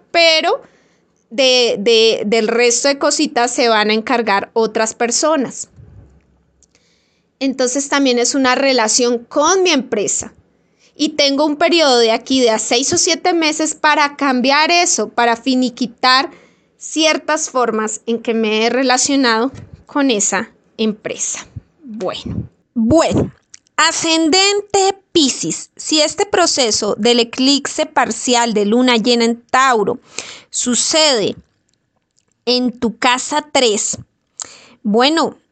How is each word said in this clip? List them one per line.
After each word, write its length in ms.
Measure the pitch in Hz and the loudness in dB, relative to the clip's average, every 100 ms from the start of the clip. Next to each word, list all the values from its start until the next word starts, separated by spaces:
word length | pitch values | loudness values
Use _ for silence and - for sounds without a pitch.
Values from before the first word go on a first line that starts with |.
| _ | _
pero 500 | 339 330 311 330 539 - _ _ _ _ _ _ | 2 4 2 0 -2 -6 _ _ _ _ _ _
de, 460 | 226 262 254 233 - | 0 2 4 2 0
de, 440 | 214 226 226 - 208 | 2 4 4 2 0
del 220 | 226 214 | 0 0
resto 400 | 226 240 233 285 | 0 0 0 -2
de 100 | 277 | 0
cositas 540 | 302 311 302 - 349 | -2 -2 -2 -2 -2
se 160 | - 240 | 0 0
van 220 | 214 208 | 2 2
a 40 | |
encargar 580 | 220 220 240 220 196 196 | -2 -2 -2 0 -2 -2
otras 400 | 233 220 220 220 | -2 -2 0 -4
personas. 760 | - 233 - 311 311 214 - - - - - - _ _ _ _ _ _ _ _ _ _ _ _ - | -2 -2 0 0 0 -2 -8 -16 -18 -20 -20 -20 _ _ _ _ _ _ _ _ _ _ _ _ -6
Entonces 500 | 269 269 247 277 277 | -4 -2 -2 -2 -2
también 300 | 285 269 240 | 0 2 2
es 160 | 233 285 | 0 0
una 200 | 262 254 | 0 2
relación 640 | 269 254 220 - 240 240 | 2 2 0 0 0 -2
con 440 | 240 302 302 381 | -4 0 2 2
mi 80 | 359 | 2
empresa. 640 | 285 - 214 170 - - - _ _ _ _ _ - | 0 -2 -4 -4 -4 -8 -14 _ _ _ _ _ -4
Y 140 | 302 | -4
tengo 360 | 302 285 277 311 | 0 2 2 0
un 100 | 294 | 2
periodo 440 | 339 339 294 240 | 2 4 4 4
de 120 | 226 | 2
aquí 300 | 240 - 269 | 0 0 2
de 80 | 240 | 2
a 100 | 220 | 0
seis 320 | - 247 277 | 0 -2 0
o 60 | 349 | -2
siete 360 | 359 320 359 | 0 0 0
meses 400 | 339 311 302 311 | 0 0 -2 -4
para 440 | - 311 302 285 285 | -2 0 2 0 -2
cambiar 520 | 285 254 254 285 320 | -2 0 2 2 2
eso, 400 | 349 349 - 214 | 2 2 -2 -4
para 280 | - 240 233 | 0 0 0
finiquitar 920 | 269 254 247 247 247 - 254 262 320 - _ _ _ _ | 0 0 0 -4 -8 -2 0 2 0 -8 _ _ _ _
ciertas 720 | - 302 311 302 302 311 - | -8 -2 0 0 -2 -4 -2
formas 520 | 262 233 220 214 - - | -2 -2 -2 -4 -6 -6
en 160 | 233 | -6
que 120 | 233 | -2
me 320 | 226 220 214 233 | -2 0 0 0
he 40 | |
relacionado 800 | 247 262 254 - 277 247 220 262 - - - - | 0 0 0 0 0 2 0 -2 -6 -20 -20 -8
con 240 | 294 269 | -2 0
esa 400 | 208 - 190 - _ _ - | 0 -2 -4 -6 _ _ -4
empresa. 680 | 220 214 - - - - - - - _ | -4 -4 -8 -8 -8 -10 -14 -18 -20 _
Bueno, 640 | 285 214 180 - - - - _ _ | -16 -10 -8 -8 -8 -10 -10 _ _
bueno, 600 | 240 226 320 294 190 - - _ - _ - | -2 2 2 2 0 -4 -8 _ -20 _ 0
ascendente 1200 | 320 320 330 320 320 370 392 415 403 392 381 392 _ | 0 0 0 2 2 2 2 0 -2 0 0 -2 _
Piscis. 600 | 349 269 - 160 - - - | 0 0 -2 -6 -8 -12 -14
Si 240 | - 311 | -4 0
este 240 | 302 - 403 | 0 -2 -2
proceso 720 | 381 339 302 233 - 208 220 | 0 0 0 -2 -2 -4 -2
del 220 | 233 240 | 0 2
eclipse 640 | 233 - 262 277 285 - 311 | 0 0 0 0 -2 -6 -4
parcial 680 | 285 240 226 - 240 240 | -2 -2 -2 -2 0 0
de 120 | 208 202 | 0 0
luna 300 | 240 254 233 | 2 2 2
llena 300 | 226 240 233 | 2 2 0
en 160 | 233 | -2
Tauro 580 | _ 254 269 233 190 - _ - - - - | _ 0 2 2 0 -4 _ -16 -14 -16 -14
sucede 840 | - 247 233 - 320 311 240 165 - - _ _ _ _ _ _ _ _ _ - | -8 -4 -2 0 2 2 2 -2 -6 -16 _ _ _ _ _ _ _ _ _ -4
en 260 | 247 247 | -2 -2
tu 260 | 247 233 214 | -2 -6 -2
casa 480 | 254 254 - 294 294 | 0 0 -2 -4 -2
tres, 460 | 277 240 208 - - - _ _ - - - - _ | 0 2 0 -4 -8 -12 _ _ -20 -18 -20 -20 _
bueno, 560 | 214 214 269 330 254 - _ | -2 2 4 2 -2 -6 _